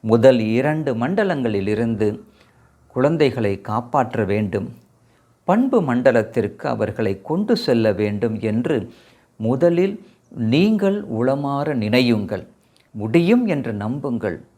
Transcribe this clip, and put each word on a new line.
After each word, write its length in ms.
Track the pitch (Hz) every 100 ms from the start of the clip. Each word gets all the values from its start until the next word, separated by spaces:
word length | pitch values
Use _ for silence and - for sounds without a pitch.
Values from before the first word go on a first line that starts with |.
முதல் 360 | 113 113 127 127 110
இரண்டு 420 | 113 139 156 143
மண்டலங்களிலிருந்து 1120 | 113 123 196 196 156 120 101 98 107 117 110 107 110 - _ _ _ _ _ _
குழந்தைகளை 600 | 131 139 160 143 120 104 98
காப்பாற்ற 600 | - 107 120 143 120 -
வேண்டும், 440 | 98 104 104 101 - - _ _ _ _ _ _ -
பண்பு 300 | 208 262 240
மண்டலத்திற்கு 840 | 151 123 127 117 107 - 104 - 147
அவர்களை 440 | 120 110 107 107 98
கொண்டு 320 | - 160 208 233
செல்ல 360 | - 120 110
வேண்டும் 440 | 98 104 104 117 110
என்று 340 | 110 110 120 139 90 - _ _ _ _
முதலில் 540 | 113 127 170 170 190 208 - _ _ - 113
நீங்கள் 520 | 135 202 214 196 202 -
உளமாற 580 | 110 123 139 143 139 147
நினையுங்கள், 720 | 135 104 123 123 110 101 98 - _ _ _ _
முடியும் 500 | 110 104 170 170 247 226
என்று 260 | 147 117
நம்புங்கள். 640 | 104 107 139 139 117 104 82 -